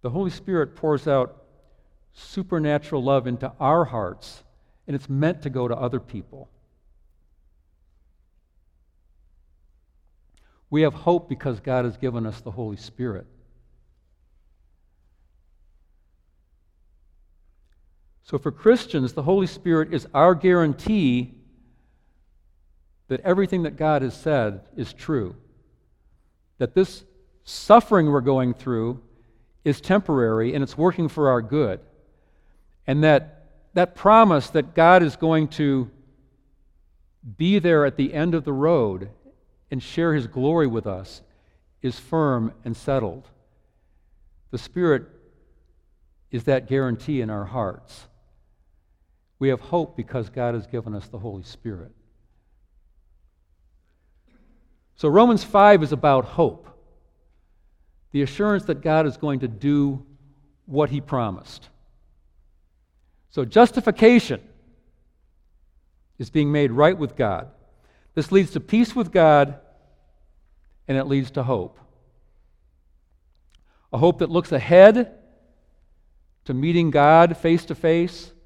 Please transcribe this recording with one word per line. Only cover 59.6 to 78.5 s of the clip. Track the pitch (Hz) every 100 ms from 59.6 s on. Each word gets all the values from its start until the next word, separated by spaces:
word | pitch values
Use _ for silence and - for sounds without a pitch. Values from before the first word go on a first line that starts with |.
| 143 147 143 131 - - _ _ _ _ -
what | 139 147
he | 139
promised. | 135 135 113 92 - - - _ _ _ _ _ _ _ _ _ _ _ _ _ _ _ _
So | -
justification | 123 208 240 - 233 - 226 240 - 117 - - _ _ _ _ _ _ _ _ _ _ _ _ _ _ _ _
is | 113
being | 156 147
made | 147 143
right | 120 151 185
with | 143 -
God. | 117 92 - - _ _ _ _ _
This | - 147
leads | 196 180
to | 160
peace | - 214 226
with | 262 180
God, | 185 160 147 139 135 _ _ _ _ _ _ _ _ _ _ _ _ -
and | 135
it | 135
leads | 139 131
to | -
hope. | 123 120 90 _ _ _ _ _ _ _ _ _ _ _ _ _ _ _ _ _ _ _ _ _ _
A | 120
hope | 165 175
that | 165
looks | 165 175
ahead | 147 110 175 196 220 240 - _ _ _ _ _ _ _ _ _ _ _ _
to | -
meeting | 131 151 170 170
God | 147 147 160 175 165
face | 165 165
to | -
face. | - 165 165 175 - - - _